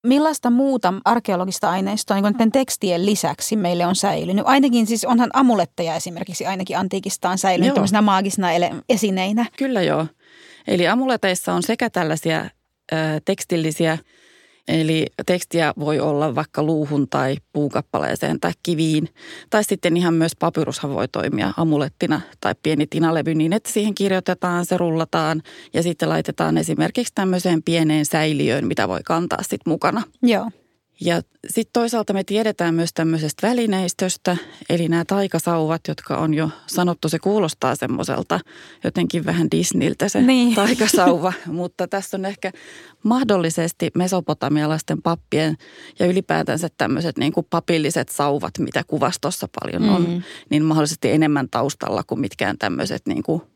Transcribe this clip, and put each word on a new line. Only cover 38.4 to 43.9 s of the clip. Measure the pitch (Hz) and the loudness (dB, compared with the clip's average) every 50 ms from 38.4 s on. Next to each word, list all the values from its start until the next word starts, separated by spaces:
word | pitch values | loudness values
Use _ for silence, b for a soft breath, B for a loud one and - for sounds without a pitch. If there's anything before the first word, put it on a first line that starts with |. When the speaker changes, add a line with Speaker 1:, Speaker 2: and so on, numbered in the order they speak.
| B B B B B B B B - | B B B B B B B B -6
Speaker 2:
jotenkin | 180 - 185 170 - - 175 156 | -4 -2 0 -2 0 -2 -4 -2
vähän | - 170 170 156 151 | 0 0 0 2 2
Disneyltä | - 160 180 - - 180 - 160 - - - - | 2 0 0 0 0 0 0 0 0 -2 -2 0
se | - - | 2 4
Speaker 1:
Niin. | 247 254 262 254 240 240 226 | 4 6 6 4 4 4 4
Speaker 2:
taikasauva, | 214 202 226 247 - 220 214 - 339 180 - 170 165 160 185 180 - - | 4 2 2 2 2 2 2 4 6 6 6 4 4 0 -2 -4 -4 -8
<laughs> | |
mutta | 175 156 170 180 175 _ - 180 175 | -6 -4 -4 -4 -6 _ -6 -6 -4
tässä | - 196 190 - - | -4 -6 -6 -6 -6
on | 190 190 | -6 -6
ehkä | 196 208 - - 185 B B B B B B B B B B | -6 -6 -6 -8 -8 B B B B B B B B B B
mahdollisesti | - 214 240 254 269 214 208 185 165 165 165 - 160 170 - _ 170 - | 2 2 2 4 4 2 2 2 2 0 0 -2 -2 -2 -2 _ -4 -2